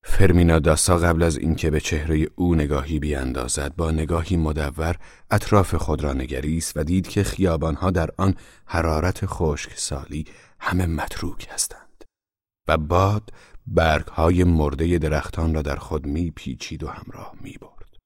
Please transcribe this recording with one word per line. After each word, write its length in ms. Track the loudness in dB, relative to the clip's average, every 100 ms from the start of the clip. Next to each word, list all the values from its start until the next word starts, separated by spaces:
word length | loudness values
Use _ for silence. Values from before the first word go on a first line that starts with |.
فرمینا 560 | 4 6 8 8 6 6
داسا 380 | 4 2 4 4
قبل 260 | 4 4
از 140 | 2 0
اینکه 320 | -2 0 0
به 100 | 0
چهرهٔ 480 | -2 -4 0 0 0 0
او 200 | 2 2
نگاهی 440 | 2 -2 -2 -4
بیاندازد، 760 | -2 -4 -4 -4 -4 -4 -6 -4
با 160 | -2
نگاهی 460 | -2 0 -2 0 0
مدور 580 | 0 -2 -4 -4 -4 -4 -8 -20 -2
اطراف 440 | -2 4 4 4 0
خود 280 | -2 -2
را 100 | -2
نگریست 640 | -4 -4 -4 -2 -2 -4 -4
و 60 |
دید 240 | 0 0 0
که 160 | -2
خیابانها 680 | -2 0 0 2 -2 -2 0
در 180 | 0 -2 0
آن 180 | 0 0 -6 -20 -6
حرارت 600 | -2 0 2 0 -2 -6
خشکسالی 1000 | -2 -2 -2 -8 -8 -8 -8 -8 -8 -10 -14 _ _
همه 260 | -2 0 0
متروک 600 | -2 -6 -6 -6 -8 -10
هستند 520 | -6 -6 -6 -20 _ -20 _ _ _ _ _ -2
و 100 | -2
باد 560 | 2 2 4 0 -6 -20 -20 -18 -2
برگهای 760 | 2 4 2 0 0 2 4
مردهٔ 540 | 4 4 2 0 0 2
درختان 560 | 0 -2 -4 -2 0
را 80 | 0
در 140 | -2 -6
خود 300 | -4 -6 -4
میپیچید 800 | -4 -4 -6 -10 -10 -10 -10
و 40 | -10
همراه 480 | -12 -16 -16 -16 -16
میبرد. 560 | -16 -18 -20 -20 -20 -20